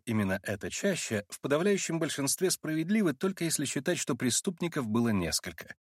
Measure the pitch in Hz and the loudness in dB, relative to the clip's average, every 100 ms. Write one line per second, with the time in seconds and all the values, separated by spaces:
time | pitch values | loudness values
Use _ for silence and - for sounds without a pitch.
0 | - 110 98 95 - 98 90 - 202 170 | -2 0 2 0 -2 -6 -6 -2 0 0
1 | - 107 - - 131 147 196 196 - 165 | -2 -4 -4 -8 0 2 2 0 0 -2
2 | 156 - 139 - 180 - 156 156 165 220 | -2 -2 -2 0 0 0 -2 -2 2 4
3 | 180 127 190 190 165 156 139 - - 165 | 4 2 -2 0 -2 0 -2 -2 0 0
4 | - 127 127 - - 165 170 160 113 113 | 0 0 2 2 0 -2 -2 -2 2 4
5 | 117 101 82 - 95 85 - - _ | 4 2 2 -2 -4 -10 -16 -20 _